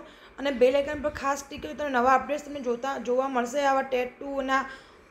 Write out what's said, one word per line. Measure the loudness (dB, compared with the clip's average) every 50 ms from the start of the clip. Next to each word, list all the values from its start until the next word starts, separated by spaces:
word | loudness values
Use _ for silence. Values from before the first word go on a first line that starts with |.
| -4 -14 -20 -20 -20 -20 -10 -6
અને | -4 -2
bell | 2 4 4 6 6
icon | 4 0 0 -4 -4
પર | -4 -4
ખાસ | -4 -2 -2 -2 -2 -2 -4 -12
click | -14 -12
કરી | -10 -10 -8
તમને | -6 -4 0
નવા | 2 4 4 6 4
updates | 4 4 0 -4 -4 -6
તમને | -8 -10 -6
જોતા, | -4 -4 -4 -2 -2 -4 -4 -4
જોવા | -2 0 2 2 2 0
મળશે. | 0 0 -2 0 0 2
આવા | 2 4 4 2
ટેટ | 2 0 0 -2 -2 -2 -6 -10
ટુના | -8 -6 -4 -4 0 2 2 0 0 -2 -8 -16 -20 -20 -20 -20 -20 -20